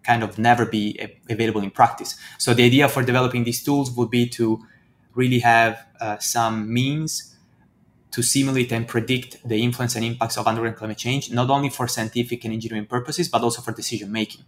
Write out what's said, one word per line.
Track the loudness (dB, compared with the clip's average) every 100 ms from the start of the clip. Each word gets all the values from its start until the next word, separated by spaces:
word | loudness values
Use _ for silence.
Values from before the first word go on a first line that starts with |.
kind | 2 0
of | 0 0
never | 4 4 4
be | 0 -2 -6
a-, | -12 -14 -8
available | -2 0 0
in | -4
practice. | 4 4 4 -12 -12 -16 -4
So | 2
the | 6
idea | 6 6 4
for | 2
developing | 2 2 2 0
these | -2 -2
tools | 0 0 0
would | -2 0
be | 2 0
to | 0 0 0 -6 _ _ _ _
really | -2 2 4
have, | 6 6 4 0 -16 _
uh, | -8 -6
some | -4 0 0 -2 -2
means | -2 0 -2 -4 -8 -12 _ _ _ _ _ _ _ _
to | -4
simulate | 0 2 2 0 0
and | -2 -2
predict | -4 0 -4 -4 -16 -4
the | 0
influence | 0 0 -4 -2
and |
impacts | -4 -4 -4 -2
of | -2
underground | 0 -4 -4
climate | -10 -6
change, | -4 -4 -2
not | 0 2
only | 2 0
for | -4 -4
scientific | -4 -4 -4 -4 -6
and | -6
engineering | -6 -6 -8
purposes, | -4 -6 -4 -4 0
but | 0
also | 0 -2
for | -8
decision | -8 -6 -6 -4
making. | -4 -4 -6